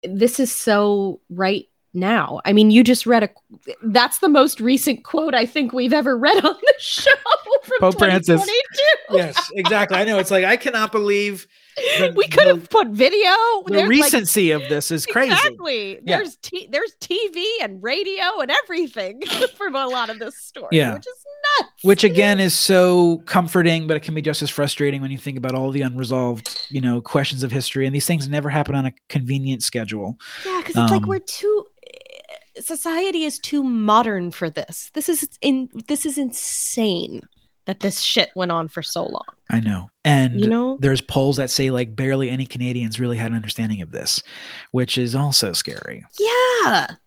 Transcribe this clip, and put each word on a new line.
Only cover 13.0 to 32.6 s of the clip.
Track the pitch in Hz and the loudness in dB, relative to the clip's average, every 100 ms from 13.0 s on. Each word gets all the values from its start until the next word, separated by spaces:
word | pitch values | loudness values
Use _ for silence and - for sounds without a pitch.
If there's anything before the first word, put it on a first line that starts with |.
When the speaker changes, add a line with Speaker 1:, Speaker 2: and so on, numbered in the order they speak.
| 262 403 392 392 453 427 370 | 4 4 4 4 2 0 0
Speaker 2:
the | |
Speaker 1:
There's, | 202 | 2
like, | 202 | 4
Speaker 2:
recency | 262 285 262 190 214 175 | 4 4 2 0 2 2
of | 151 131 | 2 0
this | 147 - | -4 -2
is | 165 139 | -6 -2
crazy. | 302 269 | 0 2
Speaker 1:
Exactly. | 359 587 - 339 240 202 196 | 4 2 -2 -6 -6 -6 -10
Speaker 2:
Yeah. | - - | -2 -2
Speaker 1:
There's | 370 - | -2 -10
t-, | - 359 - | -12 -12 -6
there's | 277 440 _ | -4 -4 _
T | - 392 427 | -6 -4 -4
V | 330 392 453 | -4 -4 -4
and | 233 190 | -6 -8
radio | 208 311 381 381 359 381 | -6 -4 -4 -4 -4 -2
and | 262 | -2
everything | 370 539 349 311 226 190 226 349 - | -2 -2 -6 -6 -6 -10 -10 -8 -2
<laughs> | 494 - | -2 -2
from | 403 269 | -6 -4
a | 262 | -4
lot | 254 226 | -4 -6
of | 220 | -8
this | 226 - | -12 -14
story, | - - - | -20 -16 0
Speaker 2:
Yeah. | 160 131 | 0 0
Speaker 1:
which | 104 494 | -4 -12
is | 494 - - 587 571 | -18 -20 -6 0 0
nuts. | - _ | -2 _
Speaker 2:
Which, | 185 196 | 4 6
again, | 214 170 202 196 | 6 4 4 4
is | 190 | 2
so | - - 190 180 180 175 165 - | 0 2 4 6 6 4 2 0
comforting, | 190 170 185 170 165 156 | -2 2 2 2 2 -2
but | 156 | -4
it | |
can | 151 | -4
be | 156 | -4
just | 151 147 | -4 -4
as | 143 | -4
frustrating | - 143 - 143 139 | -2 -4 0 -2 -2
when | 135 | -6
you | 135 | -8
think | 143 131 | -8 -8
about | 127 127 | -6 -4
all | 135 | -2
the | 139 | -2
unresolved, | 135 123 123 127 123 117 - - - | -4 -4 -4 -2 -2 -4 -10 -12 -8
you | 139 | -4
know, | 127 120 | -2 -2
questions | 120 147 139 135 | -2 -2 -2 -4
of | 131 | -4
history. | 131 123 - 135 | -4 -4 -2 -2
And | 139 | -2
these | 139 | -2
things | 165 139 | -2 -2
never | 147 147 | -4 -2
happen | 147 147 139 | -2 -2 -2
on | 131 | -4
a | - _ | -8 _
convenient | 147 123 139 135 127 | -4 -2 -2 -2 -4
schedule. | - 120 107 107 98 - - - 381 | -4 -6 -6 -6 -8 -10 -14 -14 -8
Speaker 1:
Yeah, | 370 | -6
'cause | - 339 | -4 0
it's | 240 | 2
like | - | 2
Speaker 2:
Um, | 208 | 0
Speaker 1:
we're | 381 | -4
too, | - - 403 427 - _ - - - 50 - - _ | -6 -6 -2 -2 -4 _ -20 -20 -20 -20 -20 -20 _
society | - | -14